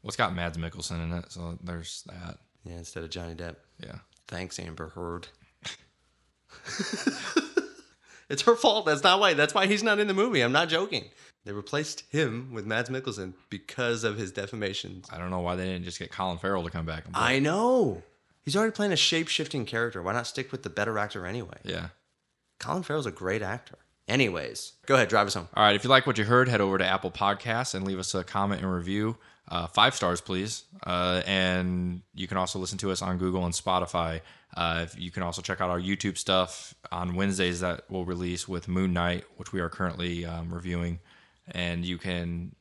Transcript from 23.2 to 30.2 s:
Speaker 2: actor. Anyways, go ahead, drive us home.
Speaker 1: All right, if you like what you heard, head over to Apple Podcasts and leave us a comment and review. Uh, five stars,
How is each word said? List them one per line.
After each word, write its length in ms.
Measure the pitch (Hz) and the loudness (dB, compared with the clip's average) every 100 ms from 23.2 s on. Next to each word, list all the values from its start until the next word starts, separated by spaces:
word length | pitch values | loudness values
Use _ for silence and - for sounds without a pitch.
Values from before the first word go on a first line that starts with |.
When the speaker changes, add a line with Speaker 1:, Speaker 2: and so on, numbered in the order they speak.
| 92 107 | -2 -2
Speaker 2:
actor. 320 | 95 120 - - _ _ - | -2 -6 -10 -20 _ _ -2
Anyways, 680 | 127 120 85 65 57 - _ - | 4 4 2 -4 -8 -12 _ 4
go 80 | 135 | 6
ahead, 120 | 104 | 8
drive 180 | 110 101 | 6 4
us 60 | 98 | 0
home. 120 | 82 104 | -2 6
Speaker 1:
All 80 | |
right, 120 | 107 104 | 6 6
if 80 | |
you 60 | 117 | 8
like 160 | 131 135 | 6 8
what 100 | 110 | 2
you 60 | |
heard, 240 | 107 123 127 | 6 6 6
head 140 | 113 | 4
over 160 | 98 95 | 4 4
to 60 | 92 | 2
Apple 260 | 95 92 | 2 -2
Podcasts 640 | - 101 101 120 113 127 95 | 0 0 2 -2 -2 -2 -2
and 100 | 95 | -2
leave 140 | 92 | -2
us 140 | 92 95 | -2 -4
a 80 | |
comment 380 | 90 98 101 98 | -2 0 0 0
and 80 | 95 | 0
review. 460 | 90 87 101 107 117 - _ - | -2 0 0 0 -4 -14 _ -6
Uh, 200 | 87 85 | -4 -2
five 260 | - 120 - | 4 4 4
stars, 260 | 92 87 | 0 0